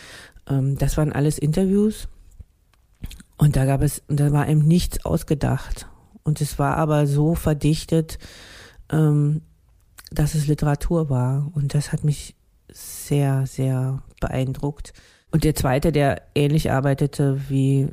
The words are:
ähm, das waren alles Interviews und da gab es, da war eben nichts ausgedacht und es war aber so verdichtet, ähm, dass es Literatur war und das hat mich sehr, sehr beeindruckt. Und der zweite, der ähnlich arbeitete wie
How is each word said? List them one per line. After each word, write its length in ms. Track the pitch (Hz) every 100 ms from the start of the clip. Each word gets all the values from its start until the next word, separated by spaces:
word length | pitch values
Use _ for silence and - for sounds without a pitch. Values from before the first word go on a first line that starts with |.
| - - - - -
ähm, 300 | 139 135 135
das 200 | 135 156
waren 160 | 151
alles 260 | - 151 147
Interviews 680 | 147 165 190 202 214 - - - - - - _ _ _ _ _ - - - -
und 180 | 147 135
da 100 | 135
gab 160 | 135
es, 220 | 143 - -
da 240 | 143 147
war 140 | 147 143
eben 200 | 151 151
nichts 360 | 175 - -
ausgedacht 840 | - 170 - 143 123 131 - - - - _ -
und 160 | 156 147
es 180 | 147 -
war 180 | 139 143
aber 300 | 156 147 143
so 260 | 143 151
verdichtet, 840 | 170 165 147 147 156 - 165 160 - - - - - - - -
ähm, 500 | 156 151 147 147 156 - _ _ _ _ - -
dass 240 | 156 147 156
es 100 | 147
Literatur 640 | 143 151 143 - 170 147
war 400 | 127 127 135 147 147
und 180 | 139
das 180 | 147 -
hat 120 | 156
mich 320 | 151 143 - - _ _ -
sehr, 760 | - - - - 143 139 135 135
sehr 560 | - 131 127 131 135 - -
beeindruckt. 720 | - 131 131 131 143 - - - - _ _
Und 120 | 156
der 120 | 156 -
zweite, 360 | 135 131 170
der 300 | 147 139 92 -
ähnlich 380 | 143 143 156 -
arbeitete 760 | 131 139 135 143 - 139 135 135
wie 400 | 135 135 135 -